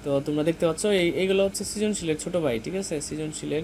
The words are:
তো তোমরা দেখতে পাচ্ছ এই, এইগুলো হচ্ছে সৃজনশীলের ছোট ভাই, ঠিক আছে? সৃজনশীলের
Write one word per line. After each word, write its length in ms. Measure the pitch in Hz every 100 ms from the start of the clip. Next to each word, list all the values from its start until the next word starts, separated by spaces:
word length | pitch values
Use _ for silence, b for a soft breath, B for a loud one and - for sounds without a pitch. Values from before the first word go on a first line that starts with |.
তো 180 | 147 139 147
তোমরা 180 | 151
দেখতে 240 | 151 165 170
পাচ্ছ 180 | 160 214
এই, 240 | 202 170
এইগুলো 360 | 160 190 196 196
হচ্ছে 180 | 196
সৃজনশীলের 540 | 202 208 214 202 165 156
ছোট 200 | - 175
ভাই, 220 | 151 117
ঠিক 160 | 113 185
আছে? 260 | 190 156
সৃজনশীলের 640 | 147 151 156 151 147 147